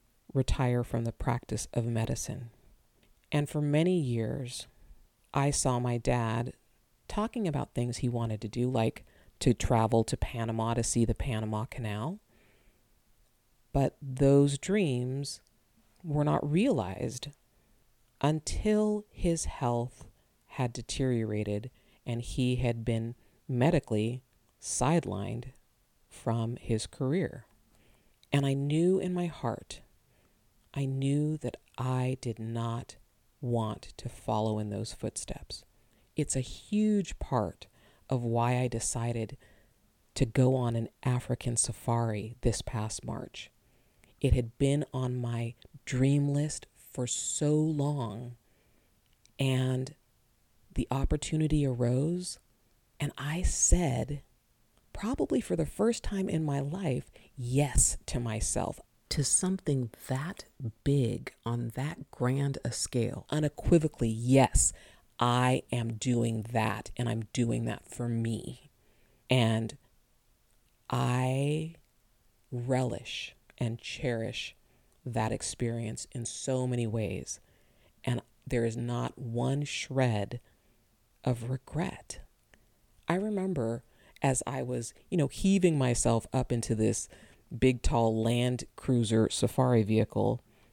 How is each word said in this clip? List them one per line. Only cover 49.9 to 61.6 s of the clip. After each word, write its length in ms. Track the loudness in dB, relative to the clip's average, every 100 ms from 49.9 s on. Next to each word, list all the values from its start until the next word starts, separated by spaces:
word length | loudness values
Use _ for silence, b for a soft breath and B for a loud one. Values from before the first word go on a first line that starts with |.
| -10 _ _ _ _ _ _ _
the 140 | -4 -2
opportunity 760 | 0 0 0 0 0 2 2 2
arose, 720 | 2 2 2 0 -2 -6 -12 _ _ _ _ _ -6
and 120 | -6 -4
I 260 | -4 0
said, 800 | 0 2 6 6 6 2 -2 -6 -12 _ _ _ _ _ _
probably 460 | -8 -4 -2 0 -2
for 160 | 0 -2
the 120 | -2
first 360 | 0 0 0
time 240 | -2 -2 -2
in 160 | 0
my 160 | 0 -2
life, 520 | -2 -4 -2 -2 -4 B B -10
yes 640 | -2 2 2 4 2 0 -4
to 120 | -4
myself, 600 | -2 -2 -2 -2 -2 -6 -16 _ -6
to 140 | -2
something 680 | 0 0 0 -2 0 0 -2 -8 -6
that 380 | -6 -6 -10 -16 -10 -8 -4
big 480 | 2 4 4 0 -8 -10 -4
on 260 | -4